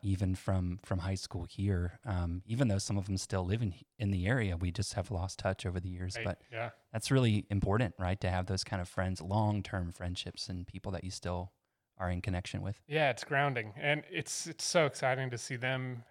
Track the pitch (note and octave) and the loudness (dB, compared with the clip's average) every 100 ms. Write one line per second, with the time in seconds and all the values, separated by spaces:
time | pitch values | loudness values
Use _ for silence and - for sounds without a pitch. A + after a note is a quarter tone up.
0 | G2 F#2+ F#2+ F#2 - F#2+ F2+ F2+ - F#2 | 2 2 2 0 0 2 0 -2 -2 -2
1 | F2 F#2+ - F2+ E2 - G2+ F2+ F2 - | 0 -2 -4 -6 -6 -2 2 2 0 -4
2 | - F#2 E2+ F2 G2+ A2+ C3 G2 - G2+ | -4 -2 0 -2 -2 2 4 4 2 0
3 | F#2+ F#2+ - F#2+ F2+ A2 A2 - - - | 0 -2 0 0 2 2 0 -2 -10 -2
4 | G2 F#2+ F2+ B2+ G#2 E2+ F2+ E2 G2 - | 0 2 4 2 2 2 0 0 -2 -2
5 | F2 F#2 F#2 - G2 F#2+ F#2+ F2+ F2+ F2+ | -2 -2 -2 -2 -2 0 -2 -2 -2 -4
6 | F#2 A2+ A#2 - - A2+ A#2 - _ A2+ | -4 -2 -2 -4 -6 -6 -6 -8 _ -4
7 | - C3+ A#2+ G#2 - G2+ F#2+ G#2 A2+ - | 4 6 6 4 2 2 4 4 2 0
8 | F2+ F#2+ F#2 F#2 F#2 F#2+ - G2 F2+ - | 0 0 0 0 0 -2 -2 -4 -4 -2
9 | F#2 F#2 E2+ G#2 G#2+ G#2 F#2+ G2 F2 - | -2 -2 0 2 2 2 -2 -4 -4 -4
10 | F2+ F2+ - - - F#2 F2+ F#2+ - F#2 | -6 -4 -6 -8 -6 -6 -8 -8 -6 -6
11 | F#2 - - F2+ F#2 - _ _ _ - | -6 -6 -4 -4 -4 -12 _ _ _ -4
12 | F2+ F2+ G2 F2+ - G2+ F#2+ G#2+ - D3+ | -2 0 0 -2 -2 -4 -4 -6 -4 2
13 | C#3+ A#2+ - C#3+ C#3+ A#2+ G#2+ A2+ D3 D3+ | 2 0 0 2 2 0 -4 -2 0 0
14 | - E3 - - E3+ - - F3+ D3 - | -2 -6 -4 -6 -8 -6 2 4 4 2
15 | C3 C3 C3 B2 - B2 B2+ C3 B2+ A#2+ | 0 0 -2 -4 -6 -4 -2 -2 -2 -8
16 | A#2 | -12